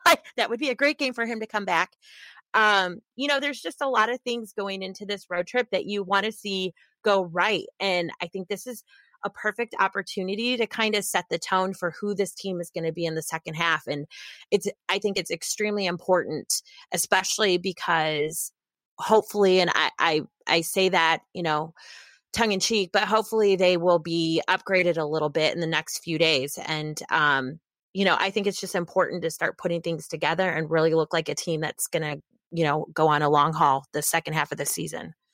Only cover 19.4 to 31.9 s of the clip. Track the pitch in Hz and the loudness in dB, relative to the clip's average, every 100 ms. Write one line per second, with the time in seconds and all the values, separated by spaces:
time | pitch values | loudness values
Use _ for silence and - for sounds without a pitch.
19.4 | 196 185 175 - 151 - 165 156 - _ | 4 6 4 2 0 2 2 2 -2 _
20.4 | - 170 165 - 190 180 160 165 - - | 0 0 2 2 2 4 4 2 -4 -4
21.4 | 165 151 165 - - - - _ _ - | 0 0 -2 -10 -20 -20 -20 _ _ -2
22.4 | 226 196 - 220 180 208 202 220 214 220 | 0 2 0 0 2 0 2 2 2 2
23.4 | 208 190 185 180 175 170 160 165 165 160 | 4 6 4 4 4 2 2 0 0 0
24.4 | - 185 - 190 175 165 151 156 151 143 | 2 0 2 2 2 0 -2 0 0 2
25.4 | 156 - 165 160 160 - - 160 165 151 | 0 0 -2 -2 -4 -10 -6 2 4 2
26.4 | 139 - - 156 151 151 - 156 147 139 | 0 -6 -6 -6 -6 -8 -2 2 4 2
27.4 | 131 160 _ _ _ 185 190 165 196 202 | 0 -10 _ _ _ -2 2 2 0 0
28.4 | 202 196 190 190 175 - 180 175 165 - | -2 -4 -4 -4 -2 0 0 -2 -6 -4
29.4 | 170 - 175 170 165 160 - 156 151 165 | -4 -4 -4 -2 -4 -6 -6 -4 -2 0
30.4 | 190 151 156 160 160 160 151 165 160 147 | 0 0 0 2 4 2 0 -2 -2 -6
31.4 | - 160 156 - - | -4 -4 -4 -6 -6